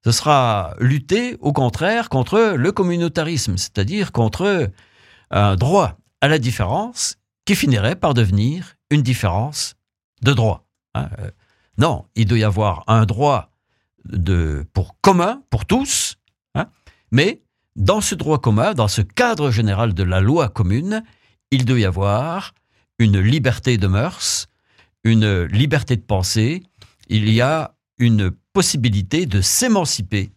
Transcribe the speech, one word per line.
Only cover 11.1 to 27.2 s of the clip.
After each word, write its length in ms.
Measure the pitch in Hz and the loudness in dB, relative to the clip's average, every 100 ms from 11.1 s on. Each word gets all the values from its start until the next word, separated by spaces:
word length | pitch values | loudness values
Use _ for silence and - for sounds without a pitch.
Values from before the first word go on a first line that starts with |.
| - | -10
Euh, 120 | 101 - _ _ _ - | -14 -14 _ _ _ -2
non, 280 | 156 - - | 0 0 -6
il 120 | - 104 | -2 0
doit 120 | 117 | 2
y 60 | |
avoir 400 | 110 95 107 90 - | 2 0 -2 -2 0
un 180 | 113 | 2
droit 460 | 110 95 143 127 - _ _ _ _ _ | 2 2 0 0 -4 _ _ _ _ _
de, 600 | - - 87 87 80 73 78 | -8 -4 0 0 0 -4 -4
pour 220 | - 90 _ | -4 -4 _
commun, 420 | - 180 175 269 _ | 2 4 0 -4 _
pour 140 | 113 | -6
tous, 540 | - 233 277 - - - _ _ _ | 0 -2 0 -4 -6 -10 _ _ _
hein, 120 | - 220 _ _ _ _ | -8 -8 _ _ _ _
mais 320 | 120 175 - _ _ _ - | 0 0 -2 _ _ _ -2
dans 240 | 98 214 | 2 2
ce 160 | - 175 | 0 -4
droit 240 | 143 151 | -2 0
commun, 340 | - 107 160 | 2 2 0
dans 140 | 175 107 | 0 0
ce 140 | - | 0
cadre 500 | 95 - 247 226 147 | -4 0 0 0 0
général 420 | 113 110 98 117 | 0 0 0 -2
de 80 | 87 | 0
la 180 | 92 92 | 0 2
loi 280 | 98 165 127 | 2 2 0
commune, 560 | - 90 113 180 220 220 _ _ _ _ | 0 0 0 -2 -6 -8 _ _ _ _
il 120 | 139 | 0
doit 140 | 123 127 | 2 2
y 60 | |
avoir 680 | 98 90 98 104 151 180 - _ _ _ _ _ | 2 0 0 0 -2 -8 -10 _ _ _ _ _
une 220 | 113 101 | 2 4
liberté 580 | 98 151 127 - - 117 | 2 2 0 -2 -2 0
de 80 | 95 | 2
mœurs, 640 | 98 151 - - - - _ _ _ _ _ | 0 -2 -4 -6 -6 -8 _ _ _ _ _
une 400 | 110 113 107 98 | 2 2 2 0
liberté 500 | 87 101 143 143 - | 0 0 2 0 -2
de 80 | 117 | -4
pensée, 600 | - 98 95 113 113 175 - _ - _ _ | -2 -2 0 0 0 -2 -10 _ -20 _ _
il 220 | 107 | 0